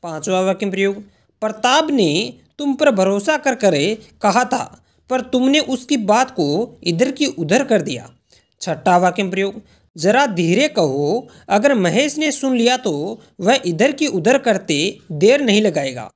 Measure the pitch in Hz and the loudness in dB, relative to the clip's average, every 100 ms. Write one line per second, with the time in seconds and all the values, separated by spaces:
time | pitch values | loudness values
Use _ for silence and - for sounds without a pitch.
0 | 175 156 156 185 185 190 202 196 196 202 | -10 -8 -4 -2 0 -2 -4 -2 -2 -4
1 | 208 _ _ _ 214 214 247 277 320 277 | -14 _ _ _ -8 -2 0 2 2 2
2 | 175 156 240 - _ _ 285 277 294 208 | 2 0 -4 -10 _ _ -4 0 2 2
3 | 185 202 202 302 285 262 202 151 160 220 | 0 0 -2 -2 -2 0 2 2 0 -2
4 | - _ 208 202 247 262 - - _ _ | -10 _ 0 2 0 -4 -6 -16 _ _
5 | _ 254 254 254 262 294 - 254 - 285 | _ -4 -2 0 2 2 0 -6 -2 -2
6 | 202 214 254 - 147 156 240 - 175 170 | 2 2 0 -2 -2 0 -4 -6 -4 0
7 | 262 269 285 - 151 220 277 220 139 120 | 0 0 -4 -2 0 0 2 0 0 -10
8 | - _ _ _ _ _ - 156 - 175 | -12 _ _ _ _ _ -8 -4 2 4
9 | 180 180 196 185 196 214 _ _ _ 165 | 2 0 -4 -2 -4 -6 _ _ _ -2
10 | 165 240 285 175 170 180 294 294 151 139 | 0 2 2 0 0 2 0 0 -2 0
11 | 147 220 - - - 202 269 254 180 180 | -2 -2 -6 -20 -2 2 2 2 2 2
12 | 294 302 311 - 269 254 233 254 240 147 | 0 0 -2 -2 -2 2 2 0 -2 -4
13 | 165 226 - - 190 262 180 165 254 277 | -8 -12 -18 -4 0 0 0 0 0 2
14 | 302 190 175 262 262 196 - 147 175 - | -2 0 2 2 2 -2 0 -2 -2 -6
15 | _ 151 190 285 262 208 214 156 139 123 | _ 2 4 4 4 2 2 0 -4 -8
16 | 107 | -14